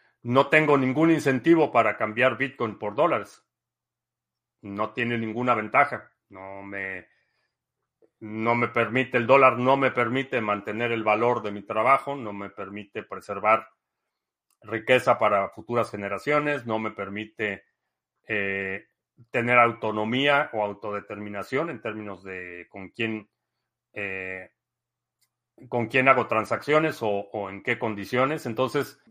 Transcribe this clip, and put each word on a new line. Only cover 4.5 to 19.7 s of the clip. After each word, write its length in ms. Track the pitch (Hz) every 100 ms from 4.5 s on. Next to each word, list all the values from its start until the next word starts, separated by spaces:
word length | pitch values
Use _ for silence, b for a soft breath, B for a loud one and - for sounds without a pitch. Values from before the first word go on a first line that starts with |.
| _
No 320 | 104 101 107
tiene 240 | - 117 117
ninguna 380 | 113 110 123
ventaja. 580 | 113 107 135 143 104 - _ _
No 340 | 95 95 98
me, 440 | 98 98 95 92 - _ _ _ _ _ _ _ _ _ _ _
no 340 | 107 110 113
me 140 | 120 120
permite, 480 | 117 110 127 123 123
el 100 | 117
dólar 320 | 135 131 120
no 180 | 127 139
me 140 | 131
permite 500 | 123 117 131 131 123
mantener 520 | 107 104 107 107 120
el 120 | 117
valor 380 | 107 107 120 117
de 100 | 104
mi 100 | 101
trabajo, 540 | 98 110 120 135 143 139
no 160 | 110
me 180 | 101 98
permite 520 | - 95 101 101 110
preservar 640 | 98 95 - 98 104 110 - _ _ _ _ _ _ _ _ _
riqueza 580 | 107 110 107 127 127 120
para 300 | 107 101 95
futuras 400 | - - 120 110
generaciones, 760 | 101 101 98 139 147 147 143 120
no 120 | 110
me 120 | 110
permite, 760 | 104 98 101 107 - 107 95 _ _ _ _ _ _ -
eh, 640 | 107 98 98 95 98 - _ _ _ _
tener 280 | 127 120 123
autonomía 920 | 120